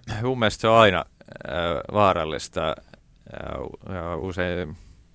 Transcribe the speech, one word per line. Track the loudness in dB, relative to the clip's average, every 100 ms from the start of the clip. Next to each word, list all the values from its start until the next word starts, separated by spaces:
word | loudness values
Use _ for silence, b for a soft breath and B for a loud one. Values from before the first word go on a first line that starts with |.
<clears throat> | -8 -4
mun | -2 2
mielestä | 2 2
se | 2
on | 6
aina, | 6 4
äh, | -2 -10 -20 -14 -8 -4 -2 -2 -2
vaarallista, | 4 4 4 0 -4 -6 -4 -2
äh, | -4 -8 -20 _ _ -18 -12 -10 -8 -8 -12 -10 -8
ja | -6 -6
usein | -4 -2 0 -2 -4 -10 b b _